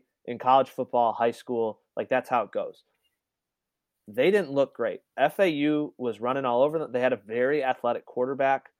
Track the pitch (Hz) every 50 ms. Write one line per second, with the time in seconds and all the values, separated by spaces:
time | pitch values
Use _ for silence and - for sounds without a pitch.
0 | _ _ _ _ _ - 120 113 120 127 131 135 131 - - - 127 - - 123
1 | 117 113 104 - 117 117 113 - - - 123 117 113 110 104 _ _ _ _ 113
2 | 110 - 135 127 123 - 131 120 107 98 - 107 92 - - _ _ _ _ _
3 | _ _ _ _ _ _ _ _ _ _ _ _ _ _ _ _ _ _ _ _
4 | _ 107 101 120 135 180 208 208 175 135 139 139 135 - - - 117 104 90 -
5 | _ _ _ 117 135 156 - - 196 180 156 143 143 151 151 151 147 - - -
6 | 127 120 107 101 113 120 131 139 135 123 120 120 135 151 156 160 151 - 120 123
7 | 123 127 127 101 98 104 113 120 123 135 151 151 131 131 127 - - 120 117 -
8 | - - - 127 127 131 139 131 135 135 135 131 - _ _